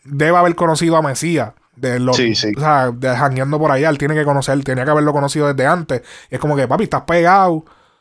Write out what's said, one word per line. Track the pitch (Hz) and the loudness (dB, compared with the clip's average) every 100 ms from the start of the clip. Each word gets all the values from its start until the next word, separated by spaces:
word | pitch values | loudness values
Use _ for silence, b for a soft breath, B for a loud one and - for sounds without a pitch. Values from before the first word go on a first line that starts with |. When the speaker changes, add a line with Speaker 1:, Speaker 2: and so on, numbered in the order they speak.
Speaker 1:
debe | - 143 151 175 | -8 -2 2 4
haber | 175 | 2
conocido | 170 170 156 165 160 | 2 0 0 2 0
a | |
Mesías, | 151 127 165 160 110 - _ - | 0 -4 -2 -2 -4 -10 _ -8
de | 127 123 | -4 -2
los, | 127 | 0
Speaker 2:
Sí, | 127 120 | 0 0
sí. | 107 107 | 0 -4
Speaker 1:
o | 104 | -2
sea, | 156 143 127 | 0 2 0
de | 120 127 123 | -2 -2 0
jangueando | 143 127 135 151 | 0 -2 -2 0
por | 156 | 0
allá, | 135 160 | 2 0
él | 143 | 0
tiene | 143 | -2
que | 156 147 | 0 0
conocer, | 139 135 139 | 0 0 -2
tenía | 139 127 | 0 -2
que | 131 | 2
haberlo | 151 151 | 2 2
conocido | 143 139 156 147 | 0 -2 0 0
desde | 131 131 | 0 0
antes, | 175 160 127 B B B | 0 -2 -6 B B B
y | |
es | 123 | -6
como | 147 143 | -2 -2
que, | 123 | 0
"Papi, | 156 | 0
estás | 226 147 | -2 -4
pegado, | - 170 170 196 185 | -2 2 4 4 4
o | 160 - b b b | 0 -6 b b b